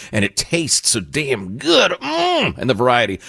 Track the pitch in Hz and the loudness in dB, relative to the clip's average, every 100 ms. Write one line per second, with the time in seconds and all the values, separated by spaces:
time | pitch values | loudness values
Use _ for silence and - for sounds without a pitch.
0 | - 110 101 - - 170 156 - - 117 | -6 -2 0 -2 -2 -2 0 0 0 -2
1 | 90 143 143 113 92 117 302 302 196 180 | -2 -4 -2 -4 -4 -4 2 4 4 0
2 | 269 320 359 339 190 - 127 123 123 120 | -4 -2 0 0 -2 -2 -2 2 4 4
3 | 107 95 | 2 -4